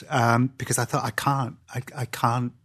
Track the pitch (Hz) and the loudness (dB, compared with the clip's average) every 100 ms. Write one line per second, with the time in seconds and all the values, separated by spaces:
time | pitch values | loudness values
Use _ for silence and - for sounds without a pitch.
0 | - 143 117 117 131 - - - 120 143 | -2 2 4 4 2 -2 -4 -2 0 -2
1 | 120 - 143 139 120 - - 127 - - | -2 -2 0 0 -2 -8 -12 -10 -8 -8
2 | 120 - 120 123 120 - | -8 0 0 2 -2 -6